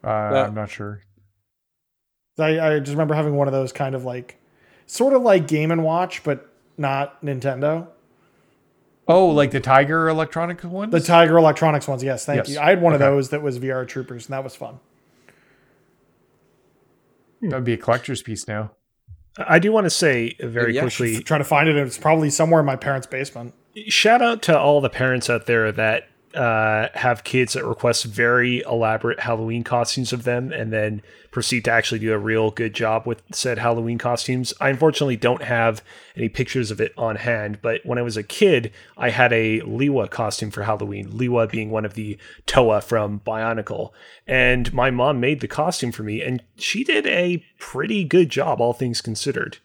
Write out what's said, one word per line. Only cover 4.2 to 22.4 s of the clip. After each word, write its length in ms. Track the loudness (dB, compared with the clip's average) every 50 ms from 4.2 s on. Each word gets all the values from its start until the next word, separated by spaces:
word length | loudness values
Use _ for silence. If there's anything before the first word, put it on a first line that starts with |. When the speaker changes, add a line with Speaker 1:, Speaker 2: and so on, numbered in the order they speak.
| -12 -16 -20 _ _ _ _ _ _ _ _ _ _
Speaker 3:
sort 280 | _ -2 0 2 4 4
of 80 | 4 6
like 240 | 6 4 4 4 2
Game 220 | 0 0 2 2
and 120 | 0 0 0
Watch, 380 | 0 0 0 -2 -2 -6 -8 -4
but 240 | -4 -4 -4 -6 _ _ _ _ _ _
not 460 | -6 -4 -2 -2 -2 -4 -6 -8 _ -8
Nintendo. 640 | -6 -6 -4 -4 -4 -4 -2 -2 -2 -2 -2 -6 -12 _ _ _ _ _ _ _ _ _ _ _ _ _ _ _ _ _ _ _ _ _ _ _
Speaker 1:
Oh, 220 | 4 4 6 6 6
like 220 | 4 4 2 2 0
the 80 | -2
Tiger 480 | 0 4 4 4 4 4 0 0 0 0
Electronics 560 | 0 0 -2 -4 -4 -6 -6 -6 -8 -10 -12
ones? 260 | -10 -8 -8 -6 0
Speaker 3:
The 80 | 0 0
Tiger 380 | 2 6 8 8 8 8 8
Electronics 500 | 8 8 6 4 4 2 2 2 2 -2
ones, 160 | -4 -6 -4 -4
yes, 220 | -4 -4 -4 -4
thank 140 | -4 -2 -2
Speaker 1:
Yes. 100 | -2 -2
Speaker 3:
you. 100 | -4 0
I 120 | 4 4
had 100 | 4 6 6
one 120 | 4 4
Speaker 1:
Okay. 100 | 6 4
Speaker 3:
of 60 | 4 4
those 160 | 2 0 -2
that 120 | -4 -4 -4
was 160 | -4 -6 -4
V 120 | -6 -4
R 140 | -4 -4 -6
Troopers, 420 | -8 -8 -10 -10 -10 -12 -16 -12
and 60 | -10 -10
that 100 | -10 -10
was 140 | -10 -14
fun. 240 | -14 -16 -16 -16 -20 _ _ _ _ _ _ _ _ _ -20 _ _ _ _ _ _ _ _ _ _ _ _ _ _ _ _ _ _ _ _ _ _ _ _ _ _ _ _ _ _ _ _ _ _ _ _ _ _ _ _ _ _ -4
Speaker 1:
That 140 | -4 -2
would 80 | -2 0
be 100 | -2 -2
a 40 | -2
collector's 440 | 0 0 0 0 0 -6 -8 -8 -8
piece 260 | -10 -12 -12 -10 -8
now. 240 | -8 -8 -8 -8 _ _ _ _ _ _ _ _ -20 -20 _ _ _
Speaker 4:
I 220 | -12 0 4 4 4
do 140 | 4 4 2
wanna 180 | 2 2 2
say 460 | 0 2 2 2 2 2 -2 -4 -6 _
very 340 | -10 -6 -2 0 0 0 0
Speaker 2:
Yeah. 80 | 0 -2
Speaker 4:
quickly 360 | -2 -2 -2 -2 -2 -2 -2 -2
Speaker 3:
Trying 180 | 0 0 0
to 40 | 0
find 240 | 2 2 4 4 4
it, 80 | 2
it's 220 | 2 0 -2 -6 -2
probably 320 | 2 2 4 4 2 0
somewhere 300 | 2 2